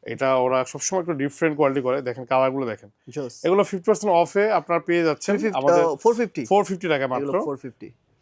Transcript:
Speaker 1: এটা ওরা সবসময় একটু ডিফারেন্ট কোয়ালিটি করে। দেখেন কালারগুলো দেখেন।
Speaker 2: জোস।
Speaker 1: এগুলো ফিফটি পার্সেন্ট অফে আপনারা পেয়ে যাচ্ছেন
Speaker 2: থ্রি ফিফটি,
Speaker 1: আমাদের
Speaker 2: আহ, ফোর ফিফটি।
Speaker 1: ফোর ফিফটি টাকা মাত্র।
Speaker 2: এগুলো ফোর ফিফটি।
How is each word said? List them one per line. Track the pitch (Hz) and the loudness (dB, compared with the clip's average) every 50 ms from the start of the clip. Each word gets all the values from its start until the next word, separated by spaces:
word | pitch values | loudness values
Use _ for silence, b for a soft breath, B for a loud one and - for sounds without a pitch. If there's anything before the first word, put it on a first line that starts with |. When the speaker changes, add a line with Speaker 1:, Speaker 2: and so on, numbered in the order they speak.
| _ | _
Speaker 1:
এটা | 110 117 113 139 135 131 | -12 -8 -4 0 0 2
ওরা | 131 127 127 127 131 127 | 2 2 2 2 0 -2
সবসময় | - - 143 - - 190 190 | -2 -6 -8 -6 -4 -4 -4
একটু | 175 170 170 | -4 -4 -4
ডিফারেন্ট | 139 135 143 139 - 170 160 151 | -4 -4 -6 -4 -2 -2 -2 0
কোয়ালিটি | 143 151 139 135 143 | 2 0 2 2 0
করে। | 127 127 127 139 139 | -2 0 -2 -2 -2
দেখেন | 123 120 123 127 | -6 -8 -8 -6
কালারগুলো | 117 131 131 131 135 131 139 135 | 0 2 2 2 2 0 -2 -4
দেখেন। | 120 107 - - 101 _ _ _ - | -6 -6 -10 -12 -20 _ _ _ -14
Speaker 2:
জোস। | 120 147 139 123 - - - | -10 -8 -8 -8 -10 -4 0
Speaker 1:
এগুলো | 160 180 202 202 | 2 4 4 2
ফিফটি | 190 - 190 170 | 0 -2 -6 0
পার্সেন্ট | - 214 - - 214 180 | 0 0 2 2 2 2
অফে | 170 170 160 - 202 202 220 220 | 2 2 2 2 0 0 2 0
আপনারা | 180 151 - 170 170 | 0 0 0 -2 -2
পেয়ে | 165 - 170 175 170 | 0 0 0 2 2
যাচ্ছেন | 160 147 - - - 202 | 2 0 -2 -2 -2 -2
Speaker 2:
থ্রি | 202 208 | 0 0
ফিফটি, | 220 190 139 | -2 -2 0
Speaker 1:
আমাদের | 131 143 165 175 170 | 2 4 4 6 4
Speaker 2:
আহ, | 165 151 | 2 0
ফোর | 139 - 220 240 | 2 2 2 2
ফিফটি। | 214 240 208 _ - 139 | 2 0 -4 _ -8 -2
Speaker 1:
ফোর | 113 190 202 202 | 2 2 2 2
ফিফটি | 196 196 180 185 180 | 2 -4 -6 -2 -2
টাকা | 156 139 135 | 0 0 0
মাত্র। | 131 127 131 139 | -2 -2 -4 -4
Speaker 2:
এগুলো | 143 - 185 226 | -2 -2 -2 -2
ফোর | - 139 | -2 -6
ফিফটি। | 131 - 131 117 _ - 107 - _ _ _ _ _ | -8 -10 -16 -18 _ -20 -20 -20 _ _ _ _ _